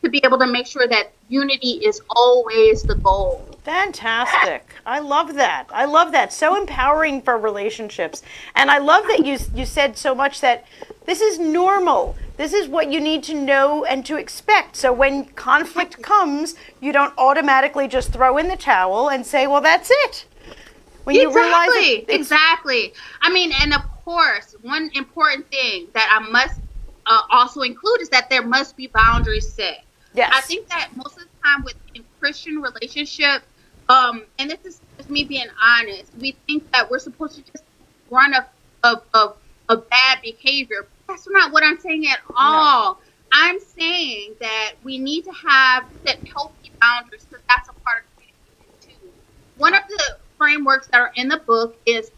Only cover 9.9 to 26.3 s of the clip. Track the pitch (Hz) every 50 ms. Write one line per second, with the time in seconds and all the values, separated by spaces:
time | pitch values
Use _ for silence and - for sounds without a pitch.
9.9 | 220 - - 277 262 254 277 277 - - - 254 240 233 - _ - - - -
10.9 | - _ - - 359 - 440 427 370 320 339 311 302 349 359 370 392 403 370 339
11.9 | 277 196 170 - - - - - - - 285 302 311 415 370 277 269 330 311 285
12.9 | 277 330 294 311 311 311 311 - 311 294 277 269 277 269 269 285 294 302 - 311
13.9 | 277 269 254 - 302 302 - - - - - - 427 381 - - - - - 262
14.9 | 247 233 269 277 277 277 269 - - - - 262 269 294 330 330 - 349 349 349
15.9 | - - 233 - 403 415 370 302 285 294 311 330 - - - - _ _ 254 277
16.9 | 285 285 285 269 - - 254 262 277 311 302 285 269 269 269 294 285 294 277 254
17.9 | 240 262 247 - - 233 254 262 254 285 330 359 - 240 - 277 240 190 185 185
18.9 | 190 214 254 294 277 262 240 - - 285 262 285 285 285 285 311 330 370 - -
19.9 | 494 571 539 - - - - _ _ - - - - - - - - _ _ _
20.9 | _ - - - 294 440 523 - - 427 - 339 349 - 339 370 494 453 392 302
21.9 | 247 214 220 - - - 294 - 302 302 311 330 330 - - 294 254 240 208 180
22.9 | _ - - - - - 285 339 359 370 359 330 277 269 294 294 294 277 277 -
23.9 | - - - 349 339 339 320 277 226 - - _ - 208 220 240 277 311 311 302
24.9 | 294 277 262 - _ 339 311 302 277 269 - _ - 269 262 233 208 185 170 -
25.9 | _ 226 220 196 214 220 220 214